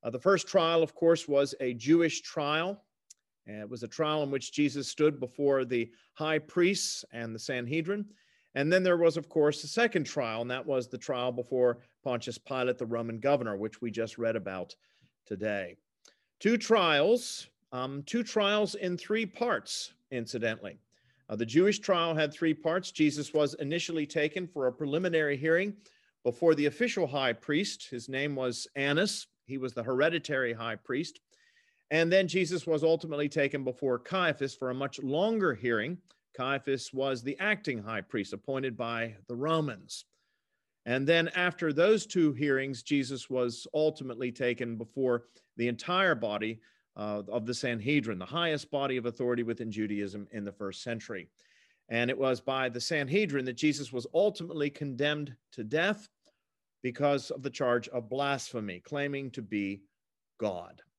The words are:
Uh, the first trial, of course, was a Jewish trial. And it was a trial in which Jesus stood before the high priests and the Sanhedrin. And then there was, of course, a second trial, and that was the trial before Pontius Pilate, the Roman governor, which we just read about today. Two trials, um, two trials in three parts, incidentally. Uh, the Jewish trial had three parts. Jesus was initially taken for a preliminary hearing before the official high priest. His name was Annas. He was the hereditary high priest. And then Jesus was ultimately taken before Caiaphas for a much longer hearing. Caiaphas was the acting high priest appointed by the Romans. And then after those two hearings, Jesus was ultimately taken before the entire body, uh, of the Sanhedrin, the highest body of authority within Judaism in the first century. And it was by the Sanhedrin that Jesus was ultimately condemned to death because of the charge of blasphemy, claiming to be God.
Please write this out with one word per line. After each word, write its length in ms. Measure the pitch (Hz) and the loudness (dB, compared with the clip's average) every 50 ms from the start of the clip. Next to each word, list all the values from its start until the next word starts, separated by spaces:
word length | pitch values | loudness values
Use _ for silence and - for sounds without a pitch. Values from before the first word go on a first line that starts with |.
Uh, 80 | - 120 | -6 -6
the 80 | 117 127 | -6 0
first 300 | - 185 196 175 - - | 2 4 4 4 2 2
trial, 340 | - 196 165 165 170 165 | 2 4 4 6 6 4
of 120 | 165 151 - | 4 2 0
course, 320 | - 170 165 170 160 - | 2 4 6 6 4 4
was 280 | - 143 139 143 135 - - | 2 4 4 4 2 0 -4
a 120 | 139 127 | -4 -4
Jewish 480 | 123 117 113 139 160 170 170 156 160 - | -4 -2 2 4 6 6 6 4 0 -2
trial. 640 | - - - 165 147 143 151 156 165 185 202 - _ _ _ _ _ _ - _ _ _ _ _ _ | -8 -6 -4 -4 0 0 0 0 0 -2 -4 -8 _ _ _ _ _ _ -20 _ _ _ _ _ _
And 160 | - 104 107 | -14 -12 -10
it 80 | 107 107 | -10 -10
was 120 | 123 117 | -10 -10
a 60 | 120 110 | -10 -10
trial 340 | - - 160 151 151 156 | -2 -2 0 0 2 0
in 80 | 147 139 | 0 0
which 220 | 139 135 135 - | -2 -4 -4 -4
Jesus 340 | - - 147 143 135 143 135 | 0 2 2 2 2 -2 -6
stood 320 | - - - 151 151 151 135 | -8 0 4 4 4 4 2
before 460 | 131 120 - - 147 139 139 135 131 | -8 -8 -4 0 2 4 4 4 2
the 260 | 120 127 120 113 113 _ _ _ _ | 0 0 -2 -2 -2 _ _ _ _
high 280 | _ - 156 156 156 156 | _ -4 -2 0 0 0
priests 680 | 151 151 - 180 175 185 202 - - - - - - _ | -2 -2 2 4 4 4 4 2 -2 -4 -6 -8 -10 _
and 240 | - 117 117 113 113 | -10 -8 -8 -6 -8
the 40 | 110 | -8
Sanhedrin. 680 | - - 135 123 120 120 143 165 160 165 202 208 208 208 - _ _ _ _ _ _ _ _ | -6 -4 -4 -4 -4 -2 -2 -2 -2 -2 -4 -4 -4 -8 -12 _ _ _ _ _ _ _ _
And 160 | 139 139 156 | 0 2 6
then 120 | 175 190 | 6 6
there 160 | 185 185 175 170 | 6 6 4 6
was, 180 | 170 165 160 | 6 4 4
of 140 | 170 143 - | 4 -6 -2
course, 340 | - 165 147 147 147 - - | 2 4 4 4 4 0 -6
a 40 | 147 | -4
second 360 | - 214 240 226 226 180 139 | 0 2 2 2 2 0 -2
trial, 380 | - - 151 127 113 110 113 | 0 -2 -2 -2 0 -2 -2
and 80 | 120 123 | -2 -2
that 160 | 123 131 127 | -4 -4 -2
was 220 | 151 139 131 120 - | 0 0 0 0 -4
the 100 | - 120 | -10 -10
trial 340 | - - 135 123 123 127 | -6 -4 -2 0 0 -2
before 500 | 123 123 123 - 135 127 123 123 117 120 - _ _ _ _ | -2 -4 -4 -2 2 4 6 4 4 2 -6 _ _ _ _
Pontius 320 | 139 123 117 - - 113 | -4 -2 -2 -4 -6 -10
Pilate, 400 | - _ - 139 131 127 127 123 | -10 _ -6 -2 0 2 0 0
the 80 | - 127 | 0 -2
Roman 340 | 113 117 117 117 117 117 110 | -4 -2 -4 -4 -4 -6 0
governor, 380 | 107 139 143 139 127 110 104 | 2 4 4 4 2 -2 -4
which 240 | 98 104 110 - - | -4 -4 -6 -6 -6
we 100 | - 117 | -8 -6
just 280 | 104 113 110 - - - | -2 -4 -4 -4 -4 -2
read 180 | 117 113 110 | -2 0 0
about 400 | 110 95 98 95 92 90 - - _ _ _ _ _ _ _ _ _ _ | -2 -4 -6 -8 -8 -8 -10 -12 _ _ _ _ _ _ _ _ _ _
today. 540 | _ 107 92 107 107 104 101 95 87 92 _ _ _ _ _ _ - _ _ _ _ _ _ | _ -8 -4 -4 -2 -2 -4 -6 -8 -12 _ _ _ _ _ _ -20 _ _ _ _ _ _
Two 200 | - 202 233 220 | 2 2 2 2
trials, 880 | - - 226 220 180 165 151 143 147 190 233 240 - - - - - - _ _ _ _ | 4 4 4 6 6 6 6 6 6 4 4 2 0 -6 -10 -10 -12 -16 _ _ _ _
um, 320 | - 127 127 131 139 143 143 | -6 -6 -6 -4 -6 -8 -8
two 180 | - - 240 | -4 -4 -4
trials 540 | 233 214 - 220 202 196 208 214 214 190 202 | -4 0 0 2 2 4 4 2 2 0 -2
in 200 | 208 202 180 180 | -4 -4 -4 -4
three 300 | 175 - - 214 220 226 | -4 -2 -2 -2 -2 -2
parts, 680 | 190 - - 240 247 - 120 92 - - - - - - _ _ _ | -4 -4 -4 -2 0 0 -2 -4 -6 -8 -8 -8 -10 -14 _ _ _
incidentally. 680 | 135 123 117 110 - 120 110 113 110 113 - 98 - - _ _ _ _ _ _ _ _ _ _ | -6 -6 -6 -4 -6 -2 -2 -2 -2 -4 -8 -14 -14 -16 _ _ _ _ _ _ _ _ _ _
Uh, 80 | 110 | -4
the 80 | 104 117 | -4 -4
Jewish 360 | 113 113 160 180 202 202 208 | 2 4 4 4 6 2 0
trial 340 | - - 190 175 165 165 160 | 0 0 2 2 2 0 2
had 180 | 151 156 147 | 0 0 0
three 220 | 151 - 170 160 156 | 0 0 0 0 0
parts. 360 | 151 - 160 165 190 185 - | 0 0 -2 0 0 -2 -6
Jesus 440 | - - 156 151 - 147 147 - - | 0 2 2 2 2 0 -8 0 2
was 180 | 151 151 143 147 | 2 2 2 0
initially 520 | - 151 139 156 170 - - 165 160 147 | -4 -6 -4 -4 -4 -4 -2 -2 -4 -4
taken 400 | 147 - 160 147 156 156 190 180 | -2 0 0 0 0 0 -4 -8
for 220 | 165 _ 151 135 127 | -6 _ 0 0 0
a 40 | |
preliminary 640 | 123 - 156 143 143 165 185 180 165 160 156 147 143 | 0 -2 -4 -2 -2 0 0 2 2 2 2 2 0
hearing 400 | 127 143 160 165 175 196 208 208 - _ - _ _ _ _ _ _ _ | 0 2 4 4 4 4 0 -4 -8 _ -20 _ _ _ _ _ _ _
before 300 | 123 123 - 170 165 160 | -2 0 4 6 6 6
the 100 | 147 147 | 6 4
official 420 | 147 - - 240 240 - 202 170 | 2 2 2 0 0 2 0 -2
high 280 | 135 131 143 135 127 117 | 0 0 0 0 0 0
priest. 560 | - - - 147 156 202 202 - - - - | -2 -2 0 0 0 0 -2 -4 -10 -12 -10
His 180 | - 120 117 - | -10 -10 -8 -4
name 260 | 135 135 139 147 143 | -4 -2 -2 -2 -2
was 320 | 135 131 127 120 - - - _ | 0 -2 -2 -2 -4 -10 -8 _
Annas. 520 | 139 139 143 147 160 190 208 - - - _ _ _ _ | -2 0 2 4 2 2 2 0 -6 -8 _ _ _ _
He 140 | - 135 135 | -10 -8 -6
was 160 | 127 127 - | -6 -6 -6
the 80 | 120 | -6
hereditary 720 | 113 120 131 127 143 165 165 165 - - 151 135 131 120 117 | -2 0 2 4 4 4 2 0 -2 -2 -2 0 0 -2 -2
high 220 | 110 113 117 110 | -4 -6 -6 -8
priest. 440 | 107 _ - 123 135 170 - - - _ _ _ _ _ _ _ _ _ _ _ _ _ _ | -8 _ -4 -4 -4 -4 -6 -10 -18 _ _ _ _ _ _ _ _ _ _ _ _ _ _
And 200 | 147 160 165 165 | 2 2 4 6
then 160 | 180 196 190 | 6 6 4
Jesus 400 | 170 143 190 185 151 180 170 - | 4 2 2 2 2 0 -4 0
was 160 | 170 160 151 | 0 0 2
ultimately 460 | 151 160 165 165 - 160 151 143 147 147 | 4 4 4 2 0 -6 -4 -2 -2 -2
taken 360 | 143 156 139 139 143 139 135 | 2 2 0 2 0 -2 -4
before 340 | 131 123 - - 135 123 120 | -4 -4 -2 0 0 0 -2
Caiaphas 560 | - - 180 190 180 165 147 - 139 135 - | -2 -4 -2 0 2 2 0 0 -4 -6 -4
for 160 | - 131 127 | -4 -4 -4
a 40 | 127 | -2
much 240 | 131 139 139 - - | -2 -4 -6 -6 -6
longer 540 | - 127 139 156 190 220 226 220 190 165 127 | -4 -2 0 2 2 2 2 2 2 2 0
hearing. 460 | 101 120 123 117 107 107 143 180 180 _ _ _ _ _ _ | 0 0 0 2 2 0 -2 -6 -8 _ _ _ _ _ _
Caiaphas 600 | _ - 127 131 139 135 - 143 135 127 - - - | _ -6 -2 -2 -2 -2 0 -2 -2 -2 -4 -6 -4
was 280 | 131 139 139 135 120 | -2 -2 0 -2 -2
the 160 | 117 135 135 - | -4 -8 -6 -4
acting 420 | 185 208 214 208 - - 127 113 | -2 -2 -2 -2 -2 -6 -6 -4
high 180 | 98 110 113 104 | -6 -6 -6 -6
priest 320 | 92 _ - 117 98 - | -6 _ -4 -4 -4 -4
appointed 460 | - 101 _ - 135 135 135 131 117 104 | -8 -10 _ -6 -4 -4 -4 -4 -4 -4
by 360 | 120 117 117 113 117 117 107 - - | -6 -4 -4 -4 -4 -6 -8 -16 -12
the 100 | _ 120 | _ -8
Romans. 680 | 120 135 156 165 160 156 143 113 95 - - - - - _ _ _ _ _ _ _ _ _ _ _ _ _ _ _ _ | -4 -2 0 2 2 0 -2 -4 -8 -12 -14 -14 -16 -16 _ _ _ _ _ _ _ _ _ _ _ _ _ _ _ _
And 200 | 117 120 135 139 | -2 -2 0 4
then 220 | 143 170 165 165 165 | 4 4 4 4 2
after 460 | - 180 180 180 - - 175 160 143 | 0 0 0 0 0 0 -2 -2 2
those 320 | 143 170 202 220 208 - | 4 6 6 6 4 2
two 260 | - - 185 165 151 | 0 2 4 4 4
hearings, 500 | 135 117 151 143 135 135 135 135 135 117 | 2 2 2 2 2 2 0 -2 -6 -10
Jesus 460 | - - 147 143 131 123 139 123 - - | -4 0 0 0 0 0 -6 -10 -8 -4
was 380 | 127 127 123 120 117 - - - - | 0 0 0 0 -2 -6 -12 -4 0
ultimately 580 | 147 156 156 151 - 139 127 120 113 127 123 | 2 2 2 2 -2 -10 -10 -6 -4 -6 -6
taken 460 | 120 - 135 123 120 120 127 117 117 107 | -4 0 0 0 0 0 -4 -6 -4 -6
before 480 | 113 - _ 135 131 127 120 120 120 _ _ - _ _ _ | -8 -8 _ 0 2 2 2 2 0 _ _ -20 _ _ _
the 120 | - 120 120 | -2 0 0
entire 460 | 120 107 - - 180 185 196 180 156 | 0 -2 -4 0 2 4 4 4 4
body, 480 | 117 113 107 104 104 107 110 113 113 _ _ _ _ _ _ _ | 2 0 -2 -2 -2 -2 -4 -4 -8 _ _ _ _ _ _ _
uh, 260 | 98 104 107 104 104 101 98 | -8 -6 -4 -4 -6 -6 -4
of 180 | 107 120 107 | -4 -4 -2
the 80 | 117 123 | -2 -4
Sanhedrin, 640 | - - 123 120 110 101 127 151 147 113 113 104 90 | -2 -2 -2 -2 -2 0 2 2 2 2 0 -6 -6
the 80 | 90 | -6
highest 460 | 95 123 170 170 165 156 143 - _ | -6 -4 -2 -2 0 -2 -4 -6 _
body 240 | - 139 139 135 131 | -4 -2 0 0 -2
of 100 | 127 113 | -2 -2
authority 380 | 120 117 - 131 120 123 120 120 | -4 -4 -2 0 0 0 0 0
within 260 | 113 117 - 120 113 | -2 -4 -4 -6 -8
Judaism 560 | 101 107 107 101 104 101 101 98 95 104 101 - | -4 -4 -2 -2 -2 -2 -4 -4 -6 -10 -12 -10
in 120 | - 110 101 | -10 -8 -8
the 60 | 101 | -8
first 320 | 98 _ 104 98 95 - | -8 _ -8 -8 -8 -8
century. 460 | - 123 117 113 - - 113 92 85 _ _ _ _ _ _ _ _ _ _ _ _ _ | -8 -8 -8 -8 -8 -10 -12 -12 -12 _ _ _ _ _ _ _ _ _ _ _ _ _
And 220 | 113 117 120 120 | -2 0 0 0
it 80 | - - | 0 0
was 220 | 135 131 127 - | 2 0 0 0
by 280 | - - 131 131 131 127 | -2 -2 -2 0 0 -2
the 120 | 117 123 | -4 -4
Sanhedrin 640 | 120 - 170 151 139 127 147 202 214 170 139 139 127 | -4 -2 -2 -2 -2 0 0 0 0 2 0 -2 -2
that 80 | 127 | -4
Jesus 400 | 123 123 - 156 143 139 143 113 | -4 2 2 2 2 0 -6 -6
was 160 | 123 127 117 - | -8 -8 -8 0
ultimately 560 | - 165 196 208 202 - 170 175 170 156 143 147 | 2 4 4 4 2 -2 -10 -10 -4 -4 -4 -4
condemned 680 | 143 - 151 143 131 120 143 147 151 151 147 135 123 _ _ _ | -4 -6 -8 -8 -4 -2 0 0 0 -2 -4 -8 -10 _ _ _
to 100 | - - | -12 -10
death 460 | 110 110 127 156 170 196 214 208 - - _ _ _ _ _ _ _ _ _ _ _ _ _ _ | -8 -2 -2 0 0 0 -2 -4 -8 -20 _ _ _ _ _ _ _ _ _ _ _ _ _ _
because 480 | - 131 123 127 147 143 143 139 131 - | -6 -6 -4 0 2 2 2 2 -2 -6
of 140 | - 139 131 | -10 -8 -8
the 60 | 139 | -8
charge 360 | 123 - 143 123 120 123 117 - | -4 -2 2 2 2 2 0 -2
of 180 | - 123 113 107 | -6 -6 -6 -4
blasphemy, 720 | 123 131 139 139 139 127 - - - 117 107 101 90 90 | -4 -2 0 0 0 -2 -4 -8 -8 -6 -6 -6 -8 -10
claiming 500 | _ - 147 143 143 143 143 139 139 131 | _ -8 -6 -4 -4 -2 -4 -4 -6 -8
to 120 | - - | -10 -10
be 420 | 113 101 110 104 101 98 101 98 - _ _ _ _ _ _ _ _ _ _ _ | -8 -4 -2 -2 -2 -2 -6 -8 -12 _ _ _ _ _ _ _ _ _ _ _
God. 440 | 113 104 92 87 87 90 - - - _ _ | -4 -4 -4 -4 -10 -14 -20 -20 -20 _ _